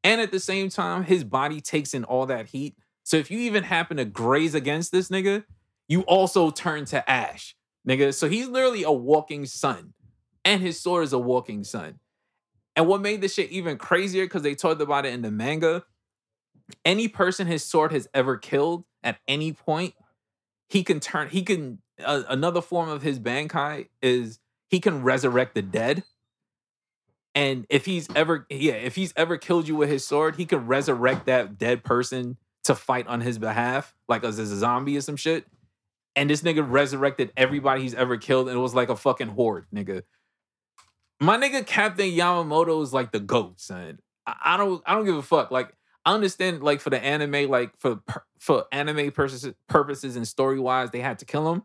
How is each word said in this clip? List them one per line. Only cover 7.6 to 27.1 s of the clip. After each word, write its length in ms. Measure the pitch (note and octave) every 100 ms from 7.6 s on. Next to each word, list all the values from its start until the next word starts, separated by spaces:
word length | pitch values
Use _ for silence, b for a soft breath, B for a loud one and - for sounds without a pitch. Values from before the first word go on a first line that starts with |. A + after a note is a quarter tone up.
| _ _ -
nigga. 260 | C3 C#3
So 160 | C3 D#3
he's 180 | G#3+ B3+
literally 360 | B3 B3+ A3+
a 80 | D#3
walking 540 | C#3 B2 D3+ D3+ D3 C#3
sun. 480 | - C#3+ G#2 - _ _ _ _ _ -
And 160 | G3+
his 180 | F#3 -
sword 240 | F3+ F3
is 100 | D3+
a 60 | B2+
walking 440 | B2 B2+ B2 G#2
sun. 360 | G2+ A2 D#2+ - _ _ _ _ _ _ _ -
And 120 | E3
what 140 | G3
made 200 | G3+ G#3+
this 120 | F#3+
shit 180 | - E3
even 260 | F#3 E3+ C#3+
crazier, 500 | - F3 G3 F#3 F#3
'cause 140 | F#3
they 120 | D3 C#3+
talked 260 | E3+ D#3+
about 240 | D3 C#3+ C3+
it 80 |
in 80 | B2
the 100 | A2+
manga, 520 | G#2+ B2 D#3 E3 E3+ - _ _ _ _ _ _ _ - - D#3+
any 220 | G3 A3+
person 400 | - F#3 F#3 F3
his 180 | D#3+ -
sword 260 | E3 D3+
has 160 | D3 G#2
ever 240 | C#3 C3 A#2+
killed 480 | - C#3 D#3 F3 - _
at 160 | A2+ G#2+ -
any 240 | C#3+ D#3+
point, 440 | D3+ - D#3 F3+ _ _ _ _ _ _ _ _
he 140 | G3+
can 160 | F3+ D#3+
turn, 300 | - D#3+ C#3
he 120 | F#3
can, 400 | F3+ F#3 C#3 G#2+ _ -
uh, 200 | - C#3+ A#2
another 320 | C3 E3 F3
form 260 | E3 F3 D#3+
of 120 | D3+
his 180 | D3 C3+
Bankai 680 | A2+ C3 D3+ E3 C#3+ D3+ - _
is 380 | C3 B2 A2+ A2+ _ _ _
he 100 | F#3
can 220 | G3 D3+
resurrect 520 | B2+ C3 C3 B2 B2+ A2
the 60 |
dead. 420 | G2 G#2+ A#2 E3 - _ _ _ _ _ _ _ _ _ _